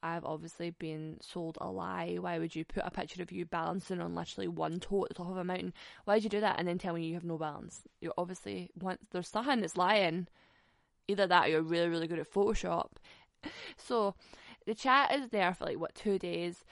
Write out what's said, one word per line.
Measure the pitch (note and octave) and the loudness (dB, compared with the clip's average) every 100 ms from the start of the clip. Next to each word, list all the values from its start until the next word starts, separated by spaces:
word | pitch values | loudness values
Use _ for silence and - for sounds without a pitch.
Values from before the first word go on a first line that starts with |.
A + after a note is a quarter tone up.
I've | E3 E3+ - | -6 -4 -4
obviously | D#3 E3 - E3+ | -6 -8 -8 -8
been | E3+ D#3+ D#3 D#3 D#3 | -6 -8 -6 -8 -10
sold | - F3+ E3 D#3+ | -10 -6 -6 -6
a | F3 | -6
lie. | F#3 F3+ F3+ E3+ F3 | -4 -4 -4 -4 -4
Why | F3+ E3+ | -2 -2
would | E3 D#3+ | -4 -4
you | D#3+ | -6
put | - F#3 | -4 -4
a | |
picture | - - F#3 | -6 -8 -8
of | F3 | -8
you | F3+ F3 | -6 -4
balancing | E3+ E3 F#3 - F3+ | -2 -2 -4 -4 -4
on | E3+ E3+ | -4 -4
literally | E3+ - F#3 | -6 -6 -4
one | E3 D#3+ E3+ | -2 -2 -2
toe | - G3 | -2 0
at | - | 0
the | - | -4
top | F3 | -6
of | F#3 | -4
a | |
mountain? | F3 F#3 F3+ - - - - | -2 -2 -4 -10 -18 -12 4
Why | G#3+ | 4
would | |
you | G#3+ | 4
do | G3+ | 2
that | G#3 - | 2 2
and | F3 | 0
then | F3 | 0
tell | F#3+ E3+ | -2 -2
me | E3 | -2
you | |
have | E3+ | -4
no | E3+ D#3+ | -4 -4
balance? | D#3 C#3+ - - - _ | -4 -6 -14 -16 -20 _
You | E3 - | -6 -2
obviously | F3 F3+ G3+ G3 F3 - | -4 -6 -8 -8 -8 -6
want, | F#3 F#3 - | -6 -6 -4
there's | F3+ F3 | -6 -2
something | G#3 B3+ C4 | -2 2 2
that's | F3 F3+ | 2 4
lying. | F3+ G#3+ F#3 E3+ F3 _ _ _ _ _ _ _ - | 6 6 6 2 -4 _ _ _ _ _ _ _ -2
Either | G3 F#3+ | 2 6
that | F3 C#3 | 8 8
or | |
you're | D#3+ | 4
really, | D#3+ E3+ E3+ | 4 4 4
really | E3+ D#3+ | 2 0
good | E3+ | -2
at | D#3+ | -2
Photoshop." | G3 G3+ G#3+ F#3 E3+ - - - - _ _ - - - - | 2 4 2 2 0 0 -6 -20 -20 _ _ -14 -12 -14 -16
So | - A#3+ G3+ - - - - - - | 0 2 2 0 -16 -20 -20 -12 -6
the | |
chat | A3 C4 C4 C#4 | -2 6 6 6
is | C#4+ B3+ | 2 2
there | G#3+ F3+ | 2 2
for, | F3+ - | 2 -4
like, | - | -4
what, | E3 | -4
two | - G#3+ F#3+ | -4 0 0
days. | F3+ E3+ F3 E3+ - | 0 -2 -2 -6 -16